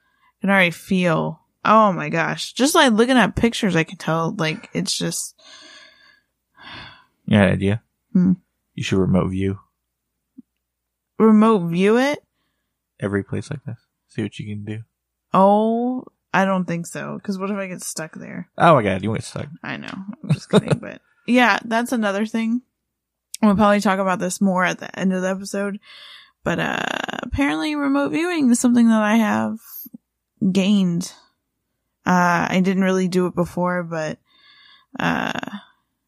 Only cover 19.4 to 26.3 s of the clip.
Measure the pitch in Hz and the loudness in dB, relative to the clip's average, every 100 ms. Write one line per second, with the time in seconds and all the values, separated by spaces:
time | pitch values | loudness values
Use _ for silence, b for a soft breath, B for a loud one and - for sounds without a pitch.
19.4 | 143 262 - 139 - - 196 - - 151 | -12 -12 -12 -12 -12 -14 -14 -12 -4 -4
20.4 | - 240 - - - - _ _ - 247 | 0 0 2 -2 -6 -16 _ _ 0 2
21.4 | 240 196 233 226 240 254 214 196 214 226 | 4 2 -2 -4 -2 -2 -2 -2 -4 -4
22.4 | 226 240 - _ _ _ _ _ _ - | -2 -4 -6 _ _ _ _ _ _ 0
23.4 | 220 196 208 202 202 190 190 180 180 - | 2 4 4 4 2 0 0 -2 -4 0
24.4 | 202 185 180 170 - - 185 185 185 190 | 0 2 0 -2 -8 -4 -2 0 -2 -6
25.4 | 196 202 202 202 B B B B B | -8 -6 -6 -8 B B B B B